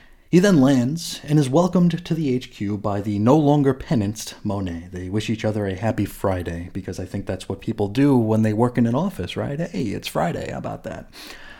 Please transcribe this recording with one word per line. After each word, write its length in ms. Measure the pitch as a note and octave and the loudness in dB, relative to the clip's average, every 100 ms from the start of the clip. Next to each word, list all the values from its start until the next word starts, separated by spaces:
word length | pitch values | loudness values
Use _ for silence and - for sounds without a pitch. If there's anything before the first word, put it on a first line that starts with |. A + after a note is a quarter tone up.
| - - _ | -20 -20 _
He 80 | E3 | 4
then 200 | G#3 F3 | 6 6
lands 640 | C3 C3+ B2 E3 - - | 6 6 2 -2 -8 -10
and 160 | - D3+ | 2 2
is 100 | C3 | 4
welcomed 540 | C#3+ F3+ F3+ F3 E3 - | 4 4 4 4 2 -2
to 80 | |
the 200 | D#3+ D3+ | -2 0
H 180 | B2+ - | -2 -4
Q 260 | - G2+ G#2 | -6 -4 -4
by 240 | G#2 G2+ | -2 -2
the 180 | G#2 G#2 | -2 2
no 180 | G#2+ D3+ | 6 6
longer 360 | C#3+ D3 C#3 | 6 4 2
penanced 600 | C3 - C#3 G2+ G#2+ - - | 0 0 0 0 -4 -10 -8
Monet. 460 | G#2+ G2+ F#2+ E2 F2 | -6 -4 -4 -8 -10
They 180 | F#2+ F#2 | -10 -6
wish 200 | G#2 G#2+ | -4 -2
each 160 | A2 A2 | -2 -2
other 200 | G#2+ G2+ | -2 -2
a 100 | F#2 | -2
happy 300 | A2+ G#2+ G2+ | -2 0 -4
Friday, 640 | - G2+ F#2 F2 E2+ F2 | -2 -2 -2 -4 -8 -8
because 260 | G2 F#2 F2+ | -10 -8 -10
I 60 | F2+ | -8
think 200 | G2+ - | -8 -6
that's 220 | F#2+ - | -8 -8
what 140 | G2 | -8
people 260 | - A2 G2+ | -6 -2 -2
do 300 | G#2+ C#3+ C3 | 2 4 4
when 240 | A2 A2 | 4 2
they 100 | A2 | 2
work 260 | G#2+ A#2+ B2 | 2 0 2
in 100 | A#2 | 2
an 80 | B2 | 2
office, 420 | F#3+ - - - | -2 -4 -6 -6
right? 200 | A2 C#3+ | -6 -6
"Hey, 260 | E3+ G3+ | -6 -4
it's 240 | A#2 G2 - | -4 -6 -6
Friday, 440 | - E3+ - - | -4 -2 -4 -8
how 60 | - | -8
about 260 | - G#2+ | -8 -10
that?" 260 | - - - - - - - | -10 -12 -14 -18 -18 -18 -18